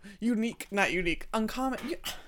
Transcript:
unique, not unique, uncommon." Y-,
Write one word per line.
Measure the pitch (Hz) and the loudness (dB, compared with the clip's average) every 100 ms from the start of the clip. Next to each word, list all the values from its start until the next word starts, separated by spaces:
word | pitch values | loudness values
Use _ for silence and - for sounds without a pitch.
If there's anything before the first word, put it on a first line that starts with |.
| - - | -14 -2
unique, | 226 220 226 - - | 2 4 2 -2 -2
not | 196 151 | 2 4
unique, | 175 170 160 - | 4 2 0 0
uncommon." | 220 220 254 262 254 247 | 0 0 0 -2 -2 -4
Y-, | 349 - - | -6 -6 -8